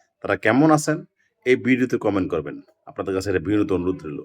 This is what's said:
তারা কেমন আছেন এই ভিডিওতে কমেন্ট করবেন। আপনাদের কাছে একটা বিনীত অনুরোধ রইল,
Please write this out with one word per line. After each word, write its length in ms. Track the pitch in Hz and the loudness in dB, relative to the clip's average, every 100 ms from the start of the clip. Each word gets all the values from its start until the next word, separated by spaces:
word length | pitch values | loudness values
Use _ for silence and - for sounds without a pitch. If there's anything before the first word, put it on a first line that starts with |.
| _ _ | _ _
তারা 160 | - 98 | -4 0
কেমন 340 | 107 123 156 | 2 4 6
আছেন 340 | 151 156 160 - _ _ _ | 4 2 -4 -6 _ _ _
এই 120 | 127 123 | 0 2
ভিডিওতে 420 | 113 127 127 117 | 2 0 0 0
কমেন্ট 320 | 107 98 82 | 0 0 -2
করবেন। 300 | 82 73 65 - _ - | -4 -6 -12 -18 _ -16
আপনাদের 280 | - 92 | -8 -4
কাছে 160 | 95 98 | -4 -2
একটা 100 | 92 | -2
বিনীত 320 | 80 104 95 | 0 0 0
অনুরোধ 340 | 90 87 85 78 | 0 -2 -4 -8
রইল, 140 | 69 | -12